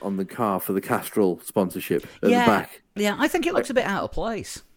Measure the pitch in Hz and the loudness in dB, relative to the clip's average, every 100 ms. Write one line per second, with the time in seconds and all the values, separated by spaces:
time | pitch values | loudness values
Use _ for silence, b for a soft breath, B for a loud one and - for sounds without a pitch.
0 | 98 98 95 - 110 92 - 98 - 110 | -4 -4 -4 -2 0 0 0 -2 0 -4
1 | - 110 95 82 - 107 92 92 - 87 | -2 0 2 0 -2 0 0 -2 -2 -2
2 | B B - 240 233 196 - - _ - | B B 2 4 4 2 0 -12 _ -2
3 | 208 202 302 359 285 233 240 247 208 196 | 0 2 0 0 0 0 0 0 0 0
4 | - - 208 214 190 - - | -4 -4 -4 -4 -8 -14 -18